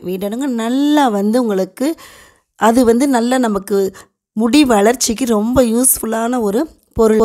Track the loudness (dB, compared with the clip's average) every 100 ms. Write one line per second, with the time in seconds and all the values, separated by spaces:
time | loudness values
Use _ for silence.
0 | -6 -8 -6 -6 -6 -4 -4 -2 0 2
1 | 2 0 0 0 0 -2 -4 -4 -6 -6
2 | -12 -20 _ _ _ -2 0 4 4 2
3 | 2 0 0 0 0 -4 -4 -2 -2 -6
4 | -20 _ _ -4 2 2 4 4 2 0
5 | -2 -4 -2 0 0 2 2 0 0 -2
6 | -4 -4 -4 -2 -2 -2 -4 _ _ 0
7 | 2 4